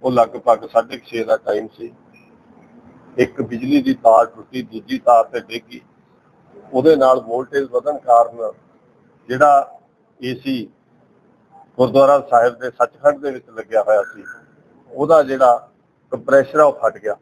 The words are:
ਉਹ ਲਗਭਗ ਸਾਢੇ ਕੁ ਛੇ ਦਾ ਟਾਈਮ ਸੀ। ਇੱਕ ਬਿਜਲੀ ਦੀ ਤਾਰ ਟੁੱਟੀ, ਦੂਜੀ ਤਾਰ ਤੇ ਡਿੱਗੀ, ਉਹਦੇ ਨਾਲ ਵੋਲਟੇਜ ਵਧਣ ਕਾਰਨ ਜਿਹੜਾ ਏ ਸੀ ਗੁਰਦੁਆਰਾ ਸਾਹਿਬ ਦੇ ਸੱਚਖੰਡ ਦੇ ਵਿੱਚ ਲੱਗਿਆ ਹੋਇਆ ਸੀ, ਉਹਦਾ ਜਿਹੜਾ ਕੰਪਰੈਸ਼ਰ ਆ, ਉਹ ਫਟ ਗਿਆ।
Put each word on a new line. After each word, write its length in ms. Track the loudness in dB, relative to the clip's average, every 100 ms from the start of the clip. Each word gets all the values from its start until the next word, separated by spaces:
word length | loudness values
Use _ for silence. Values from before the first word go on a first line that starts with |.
ਉਹ 100 | -2
ਲਗਭਗ 540 | 0 0 -2 -2 -2 0
ਸਾਢੇ 240 | -4 -4 -12
ਕੁ 100 | _
ਛੇ 180 | -10
ਦਾ 120 | -4 -4
ਟਾਈਮ 300 | -4 -6 -6 _
ਸੀ। 120 | -18 _ _ _ _ _ _ _ _ _ _ _ _ -6
ਇੱਕ 220 | -6 -6
ਬਿਜਲੀ 380 | -10 -8 -2 -2
ਦੀ 120 | -2
ਤਾਰ 320 | 0 4 4 2
ਟੁੱਟੀ, 360 | -4 -16 -14
ਦੂਜੀ 360 | -12 -14 -10 -6
ਤਾਰ 260 | 2 2
ਤੇ 160 | 2 -6
ਡਿੱਗੀ, 400 | -10 -16 _ -20 _ _ _ _ _ _ _ -20 -8
ਉਹਦੇ 220 | 0 2 4
ਨਾਲ 240 | 4 2
ਵੋਲਟੇਜ 460 | 0 -8 -6 -6 -4
ਵਧਣ 280 | -6 -6 -8
ਕਾਰਨ 540 | 2 2 2 -2 -12 -12 _ _ _ _ _ _ _
ਜਿਹੜਾ 520 | 0 4 4 0 -14 _ _ _ _
ਏ 140 | -10
ਸੀ 340 | -10 -8 -8 -10 _ _ _ _ _ _ _ _ _ _ -4
ਗੁਰਦੁਆਰਾ 400 | -2 2 2 2 2
ਸਾਹਿਬ 240 | 0 0 -2
ਦੇ 100 | -14
ਸੱਚਖੰਡ 480 | -6 -6 _ -2 -2
ਦੇ 80 | -8
ਵਿੱਚ 140 | -12 _ -16
ਲੱਗਿਆ 240 | -6 -4
ਹੋਇਆ 200 | 0 -2 -2
ਸੀ, 80 | -12 -20 -20 _ _ _ _ _
ਉਹਦਾ 320 | -8 2 2
ਜਿਹੜਾ 460 | 2 0 2 2 -4 _ _ _ _
ਕੰਪਰੈਸ਼ਰ 480 | -12 0 2 2 2
ਆ, 40 |
ਉਹ 140 | 0 2
ਫਟ 140 | -6 -6
ਗਿਆ। 180 | -10 -10